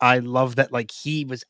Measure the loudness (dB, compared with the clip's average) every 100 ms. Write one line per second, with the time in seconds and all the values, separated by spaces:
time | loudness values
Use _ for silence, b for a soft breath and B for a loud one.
0 | 4 4 2 0 2 0 0 -2 -6 -8
1 | -6 -4 -4 -8